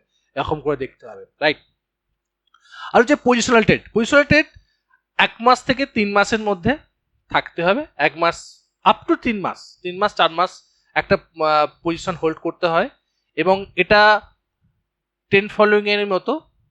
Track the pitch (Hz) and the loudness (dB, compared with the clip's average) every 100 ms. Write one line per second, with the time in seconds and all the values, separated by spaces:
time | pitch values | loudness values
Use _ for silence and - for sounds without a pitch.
0 | _ _ _ 135 139 151 143 139 131 _ | _ _ _ -10 -6 -4 -4 -6 -8 _
1 | 120 101 95 _ 151 147 _ _ _ _ | -20 -20 -20 _ -2 -2 _ _ _ _
2 | _ _ _ _ _ _ _ - - - | _ _ _ _ _ _ _ -20 -2 0
3 | 240 294 247 240 220 233 190 139 - 214 | 2 0 0 -2 2 2 2 0 -2 -6
4 | 226 285 285 302 311 _ _ _ _ _ | 0 0 2 0 0 _ _ _ _ _
5 | _ - 196 - 233 247 - 247 277 240 | _ -2 -2 0 0 2 0 -4 -2 -2
6 | 202 202 202 220 214 190 185 302 _ _ | 0 0 0 -2 -2 -2 -2 -4 _ _
7 | _ _ _ - - - 170 226 320 - | _ _ _ -4 -4 -2 0 0 -4 -2
8 | 147 147 170 170 - _ _ _ 185 214 | -2 0 -2 -2 -16 _ _ _ 0 0
9 | - 330 254 214 180 - - _ 180 180 | -2 -4 -2 -6 -6 -10 -20 _ -14 -4
10 | 208 - 170 165 185 - _ _ _ 151 | -4 0 0 0 -4 -4 _ _ _ -6
11 | - 196 - 165 156 151 147 - 170 165 | -2 -2 -2 -4 0 2 0 -4 -8 -6
12 | - 165 160 160 170 165 175 165 254 _ | -8 -4 -4 -4 -10 -4 -2 0 -2 _
13 | _ _ _ - 165 190 196 - 180 208 | _ _ _ -4 0 -2 -4 -6 2 4
14 | 214 208 - _ _ _ _ _ _ _ | 4 2 -2 _ _ _ _ _ _ _
15 | _ _ _ 196 208 - 214 208 208 208 | _ _ _ -2 0 0 2 2 0 -4
16 | 202 185 - 311 - _ _ | -2 -4 -4 -8 -10 _ _